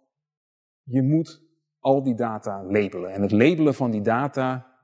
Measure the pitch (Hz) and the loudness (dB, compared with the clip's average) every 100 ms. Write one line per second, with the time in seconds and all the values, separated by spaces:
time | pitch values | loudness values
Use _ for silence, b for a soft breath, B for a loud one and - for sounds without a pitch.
0 | _ _ _ _ _ _ _ _ - 127 | _ _ _ _ _ _ _ _ -4 0
1 | 131 160 160 - _ _ _ _ 135 139 | 2 2 0 -10 _ _ _ _ 0 2
2 | 135 113 117 107 - 98 92 104 98 87 | 2 -2 -4 -6 -8 -10 -2 0 0 -4
3 | 90 98 98 104 135 170 151 127 127 107 | -10 -4 0 4 4 4 0 0 -2 -2
4 | 104 117 139 139 127 127 - _ | 0 0 -2 -4 -4 -6 -10 _